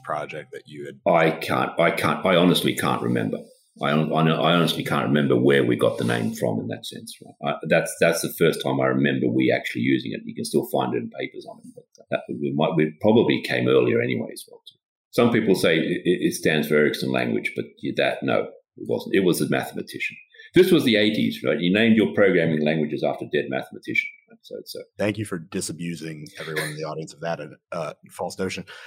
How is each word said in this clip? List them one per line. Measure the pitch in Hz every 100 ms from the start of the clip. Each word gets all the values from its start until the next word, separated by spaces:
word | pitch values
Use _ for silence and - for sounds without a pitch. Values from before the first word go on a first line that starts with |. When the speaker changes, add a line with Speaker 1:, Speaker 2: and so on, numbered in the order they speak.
Speaker 1:
project | - 76 73 78 71
that | 69 -
you | 73 71
had. | 69 -
Speaker 2:
I | 85 82
can't, | 78 - 64 65 -
I | 85
can't, | - - 73
I | 95 87
honestly | 90 78 71
can't | - 73 60
remember. | 58 60 53 - - _ _ -
I | 71
hon-, | 76 78
I | 80
hon-, | 80
I | 78 78
honestly | 85 80 -
can't | 67 73 62
remember | 73 71
where | 62 65 69
we | 62
got | 58 62 -
the |
name | 58 58 57
from | - 58 55
in | 57
that | 53 -
sense. | - - -
Right? | - - 71
I, | - 80
that's, | 82 78 -
that's | 85 85
the | -
first | - 82 -
time | 69 65
I | 65
remember | 65 71 67 64
we | 62 64
actually | 64 - 58
using | 64 65 60
it. | -
You | - -
can |
still | - 73 -
find | 69 64
it | 62
in | 58
papers | 65 65 - -
on | -
it. | -
But | - - - _
that, | - -
we | - 71
might, | 71 78 85
we | 76 78
probably | 104 117 76 65
came | - 64 64
earlier | 65 62 -
anyway | 60 58 -
as | - -
well, | - -
too. | _ _ _ _
Some | - 120
people | 117 98 92
say | 95 82
it, | 82 87
it | 87 90 87
stands | - 85 78 76
for | 76
Ericsson | 73 67 64
language, | 64 60 53 - -
but | - _ - -
that, | 69 -
no, | 67 53
it | - - _ - -
wasn't. | 60 - 98
It |
was | 92 80
a | 69
mathematician. | 67 - - - - - - _ - -
This | 170 185
was | 170
the | 131 104
eighties, | 104 76 57 -
right? | 64 78
You | 90
named | 101 113 110
your | 95
programming | - 98 87 82 78
languages | 76 78 76 71
after | 76 67 -
dead | 76 -
mathematicians. | 65 - - - - - - _
Right? | -
So, | - 53
so. | - - - -
Speaker 1:
Thank | 101 104
you | 104
for | 90
disabusing | 80 95 - 80 85 82 80 78 76 -
everyone | 80 78 76
in | 76
the |
audience | 78 76 78
of | 73
that, | 82 80 76 64 _
uh, | 87 76 - -
false | - 87 -
notion. | 95 92 92 -